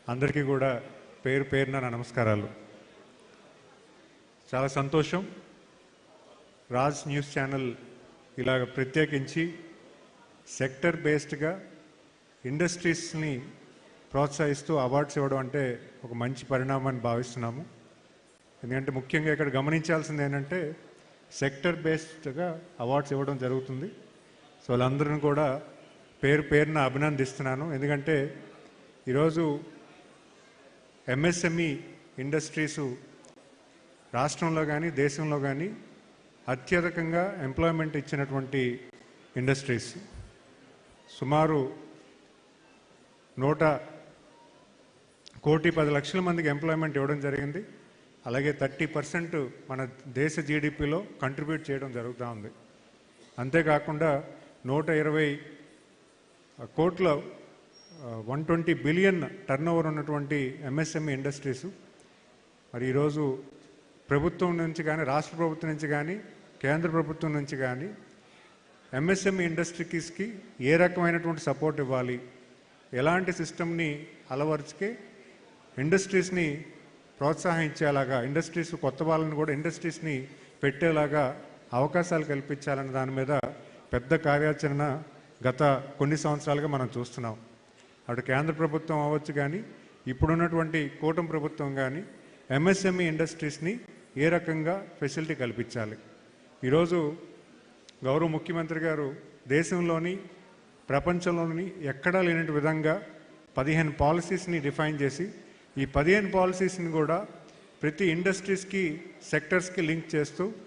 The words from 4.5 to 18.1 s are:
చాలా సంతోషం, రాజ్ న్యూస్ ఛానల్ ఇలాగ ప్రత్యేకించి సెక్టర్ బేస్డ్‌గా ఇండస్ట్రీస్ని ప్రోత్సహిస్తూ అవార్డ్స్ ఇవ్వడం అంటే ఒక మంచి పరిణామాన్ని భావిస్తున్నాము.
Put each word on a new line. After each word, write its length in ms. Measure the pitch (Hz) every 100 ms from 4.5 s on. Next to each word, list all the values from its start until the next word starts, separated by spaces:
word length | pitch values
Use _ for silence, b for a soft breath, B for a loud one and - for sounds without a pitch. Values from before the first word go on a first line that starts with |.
| 131
చాలా 120 | 135
సంతోషం, 600 | 147 139 156 143 180 208 - - - - - - _ - - - - - - -
రాజ్ 360 | 123 143 143 151
న్యూస్ 320 | 143 139 147
ఛానల్ 340 | 135 139 127 117 - - - - - -
ఇలాగ 260 | 127 131
ప్రత్యేకించి 880 | 123 - 131 160 151 143 135 165 170 160 - - - - - - - - -
సెక్టర్ 540 | - 135 131 170 165
బేస్డ్‌గా 600 | 151 151 - 143 156 190 - - - - - _ _ _ 127
ఇండస్ట్రీస్ని 960 | 147 170 175 175 160 - 160 156 127 143 - - - - - -
ప్రోత్సహిస్తూ 640 | 139 143 143 151 143 - 151
అవార్డ్స్ 420 | 127 143 147 143
ఇవ్వడం 200 | 139 135
అంటే 540 | 127 147 131 117 - -
ఒక 100 | 120
మంచి 320 | 120 120 131 131
పరిణామాన్ని 560 | 131 131 135 135 127
భావిస్తున్నాము. 640 | 117 117 120 127 117 127 170 - - - -